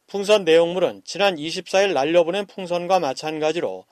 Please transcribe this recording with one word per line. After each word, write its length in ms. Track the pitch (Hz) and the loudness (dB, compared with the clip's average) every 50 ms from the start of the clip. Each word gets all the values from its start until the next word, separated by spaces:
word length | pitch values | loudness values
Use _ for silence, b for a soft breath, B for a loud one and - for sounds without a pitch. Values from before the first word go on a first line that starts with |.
| _ _ | _ _
풍선 360 | - 196 202 190 214 208 185 | -8 -4 2 4 4 4 4
내용물은 600 | 160 160 165 170 170 180 185 175 135 107 98 - | 6 6 6 4 4 2 0 -2 -2 -2 -6 -12
지난 320 | - - 170 202 202 185 147 | -12 -4 0 0 0 0 -2
이십사 440 | 147 165 160 185 170 - - 190 | -6 -8 -8 -8 -8 -2 0 0
일 120 | 202 202 175 | 2 2 0
날려보낸 520 | 135 135 156 165 175 165 160 180 202 208 190 | 0 0 2 2 2 2 2 0 -4 -6 -8
풍선과 520 | - - 190 165 175 175 175 175 190 185 | -10 -12 -8 -6 -4 -4 0 0 0 0
마찬가지로 840 | 165 135 135 - - 156 160 156 156 156 160 170 151 104 92 92 - b | 0 -2 -4 -6 -6 -8 -6 -2 -2 -2 -2 -2 -4 -6 -6 -10 -14 b